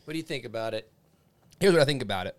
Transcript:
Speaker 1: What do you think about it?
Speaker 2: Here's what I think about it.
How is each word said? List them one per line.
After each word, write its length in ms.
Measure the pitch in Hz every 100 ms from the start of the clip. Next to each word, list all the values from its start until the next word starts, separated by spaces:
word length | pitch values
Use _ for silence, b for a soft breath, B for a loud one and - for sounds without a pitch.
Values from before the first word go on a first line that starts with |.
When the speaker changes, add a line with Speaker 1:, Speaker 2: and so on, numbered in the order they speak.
Speaker 1:
What 80 | -
do 60 | 156
you 60 |
think 200 | 156 147
about 300 | 120 110 113
it? 160 | 110 - _ _ _ _ _ _ -
Speaker 2:
Here's 120 | 190
what 80 | 170
I 20 |
think 180 | 139 139
about 240 | 107 95
it. 100 | 92